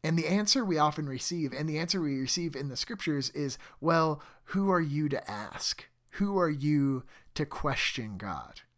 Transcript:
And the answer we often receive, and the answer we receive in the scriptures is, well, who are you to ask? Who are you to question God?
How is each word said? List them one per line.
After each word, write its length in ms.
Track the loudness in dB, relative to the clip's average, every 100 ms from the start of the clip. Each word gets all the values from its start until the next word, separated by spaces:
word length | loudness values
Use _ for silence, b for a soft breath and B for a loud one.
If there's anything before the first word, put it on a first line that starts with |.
And 160 | 2 2
the 80 | 4
answer 380 | 2 4 2 2
we 120 | 4
often 300 | 4 2 -4
receive, 460 | -4 -4 -2 -2
and 140 | -2 -2
the 120 | -2
answer 220 | -2 0
we 180 | 0 0
receive 380 | 0 0 -2 -4
in 100 | -6
the 100 | -6
scriptures 520 | -6 -4 -2 0 -2
is, 280 | -4 -4 -6 B B
well, 420 | 2 4 4 0 B B -4
who 240 | 0 4
are 120 | 4
you 260 | 2 0 0
to 220 | 0 -4
ask? 540 | -8 -8 -6 -6 -6 -12 _ _
Who 240 | -2 2 4
are 120 | 2
you 540 | 2 2 4 4 0 -4 B B -6
to 100 | -4
question 720 | -2 -2 0 -2 -2 -6 -8
God? 440 | -6 -8 -8 -18 _